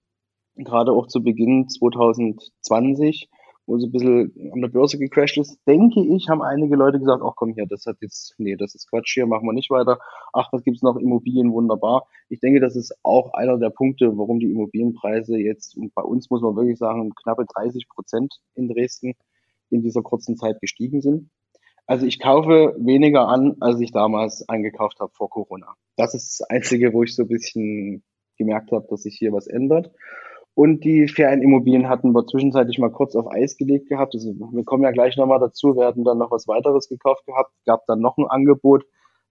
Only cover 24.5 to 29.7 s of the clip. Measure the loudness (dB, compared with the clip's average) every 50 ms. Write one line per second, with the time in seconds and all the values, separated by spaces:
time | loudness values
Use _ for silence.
24.5 | -6 -6 -6 -6 -6 -4 -6 -6 -4 -8 -12 -12 _ -10 -10 -10 -8 -10 -10 -10
25.5 | -14 -18 -18 -20 -20 _ _ _ _ -4 -2 -2 -4 -8 -12 -12 -14 -14 -10 -4
26.5 | -4 -4 -2 0 0 2 2 2 4 2 0 0 0 -4 -4 -2 -4 -6 -6 -8
27.5 | -8 -6 -6 -6 -6 -6 -8 -8 -10 -12 _ _ _ _ _ _ _ -6 -4 -2
28.5 | -2 -4 -4 -4 -4 -4 -4 -6 -10 -10 -10 -12 -10 -4 -4 -2 -2 -4 -6 -6
29.5 | -6 -4 0 0